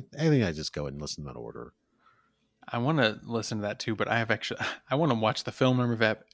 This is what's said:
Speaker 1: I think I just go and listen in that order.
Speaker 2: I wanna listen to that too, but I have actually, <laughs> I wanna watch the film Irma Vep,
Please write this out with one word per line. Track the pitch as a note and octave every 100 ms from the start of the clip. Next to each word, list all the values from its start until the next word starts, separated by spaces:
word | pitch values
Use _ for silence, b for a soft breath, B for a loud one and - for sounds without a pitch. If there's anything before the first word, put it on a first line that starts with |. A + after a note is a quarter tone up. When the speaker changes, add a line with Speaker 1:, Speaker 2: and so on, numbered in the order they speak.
| C3 -
Speaker 1:
I | D#3+
think | D3 G2
I |
just | D#2 D#2
go | - D2
and | C#2+
listen | D2 -
in | C#2+
that | A#1+
order. | A1+ - - _ _ _ _ _ _ _ _ _ -
Speaker 2:
I | A#2
wanna | B2 D#3+ A2+ G#2
listen | A2 A#2 G#2 A2
to |
that | G#2 G#2+
too, | - G#2
but | A2
I | A2+
have | A2+
actually, | G#2+ - - B B
<laughs> | _
I | C3+
wanna | E3 A#2
watch | A2 A2+
the | -
film | - C3 B2+
Irma | A#2+ A2+
Vep, | A2 G#2+ -